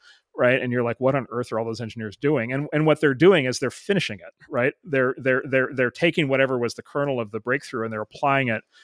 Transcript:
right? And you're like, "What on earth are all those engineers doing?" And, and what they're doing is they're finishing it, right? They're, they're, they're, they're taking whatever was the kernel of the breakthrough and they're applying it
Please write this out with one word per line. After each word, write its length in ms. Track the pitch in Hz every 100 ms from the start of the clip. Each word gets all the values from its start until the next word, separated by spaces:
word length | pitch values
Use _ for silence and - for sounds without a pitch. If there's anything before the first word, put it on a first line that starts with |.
| _ _ _
right? 280 | - 123 127
And 100 | 123
you're 120 | 123
like, 140 | 117 117
"What 160 | 131
on 120 | 139 117
earth 220 | 117 123
are 60 | 113
all 80 | 113
those 160 | 113
engineers 340 | 113 113 107 95
doing?" 380 | 143 147 113
And, 140 | 135 147
and 140 | 151 156
what 160 | 151
they're 100 | 147
doing 320 | 131 175 180
is 140 | 127 123
they're 120 | 127
finishing 480 | - - 202 - 101
it, 140 | 85 _ -
right? 240 | 143 127 -
They're, 320 | - 135 127 131
they're, 240 | 131 127
they're, 260 | - 131 127
they're 160 | 131 123
taking 380 | - 170 175 143
whatever 300 | 131 131 127
was 160 | 120
the 80 | -
kernel 380 | - 147 143 127
of 100 | 107
the 100 | 107
breakthrough 440 | 120 143 - 123
and 80 | 113
they're 80 | 107
applying 480 | 107 - 143 139 127
it 140 | 110 - _